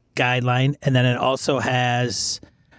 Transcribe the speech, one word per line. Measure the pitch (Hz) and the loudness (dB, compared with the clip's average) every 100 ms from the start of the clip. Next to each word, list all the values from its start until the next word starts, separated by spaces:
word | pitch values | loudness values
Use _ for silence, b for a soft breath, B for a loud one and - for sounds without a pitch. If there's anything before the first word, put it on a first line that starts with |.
| _ - | _ -2
guideline, | 127 127 123 123 135 143 | 0 0 0 0 0 0
and | - | 0
then | 127 127 | 2 2
it | 123 | 2
also | 127 131 - 135 | 0 0 0 0
has, | 110 127 123 120 123 98 - - b b b | 0 0 0 0 -2 -4 -6 -8 b b b